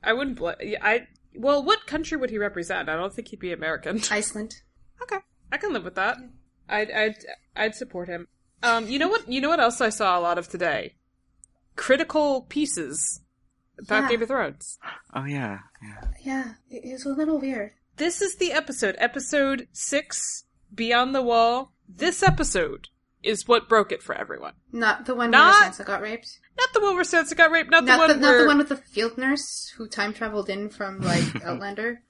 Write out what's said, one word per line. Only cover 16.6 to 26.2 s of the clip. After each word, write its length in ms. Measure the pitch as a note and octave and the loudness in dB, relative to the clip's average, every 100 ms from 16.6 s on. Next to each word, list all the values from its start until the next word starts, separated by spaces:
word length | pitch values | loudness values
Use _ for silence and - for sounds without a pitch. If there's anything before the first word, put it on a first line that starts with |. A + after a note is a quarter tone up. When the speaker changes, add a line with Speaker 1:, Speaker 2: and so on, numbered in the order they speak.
| _ | _
Speaker 2:
it, 140 | B3 | -16
it 80 | - | -14
was 120 | C4 | -10
a 60 | C#4 | -6
little 280 | C#4 D#4 D#4 | -2 0 0
weird. 320 | C4+ B3 G#3 _ _ - | -2 -6 -8 _ _ -4
Speaker 1:
This 260 | D#4+ F4 | -4 -2
is 140 | G4 - | -4 -2
the 160 | F4+ | -2
episode, 420 | D4 D#4 C4 G#3 F#3 | -2 -4 -2 -2 0
episode 680 | A#3+ C#4 C4+ D4 C#4 C4+ - | -2 -2 -2 0 0 0 -6
six, 720 | - - C#4+ D4+ - - - - _ _ | -10 -2 -2 -2 -8 -8 -10 -14 _ _
Beyond 400 | G3+ A3+ A#3+ B3+ | -8 0 2 2
the 80 | C4+ | 0
Wall. 500 | B3 A#3 A3+ A#3+ C4 _ _ | 2 4 4 2 -6 _ _
This 340 | F#3 D#4+ F4 | -2 -2 4
episode 680 | F#4+ - D#4 F#3+ D#3+ - - _ _ _ | 4 4 0 0 -2 -4 -16 _ _ _
is 240 | - G#3+ - | -4 -4 2
what 200 | A#3 - | 2 4
broke 220 | A3+ G3+ | 2 2
it 100 | - | -4
for 120 | - | -8
everyone. 380 | - - - D2 - _ | -8 -8 -10 -12 -16 _
Speaker 2:
Not 340 | A#3 A3+ - - | -2 0 0 -2
the 80 | |
one 160 | B3 A#3 | -2 4
Speaker 1:
Not 300 | B3 D#4+ G4+ | 8 10 10
Speaker 2:
where 100 | G4 | 8
Sansa 140 | - - | 2 -8
got 160 | G3+ | -6
raped? 360 | G#3+ A#3 | -6 -10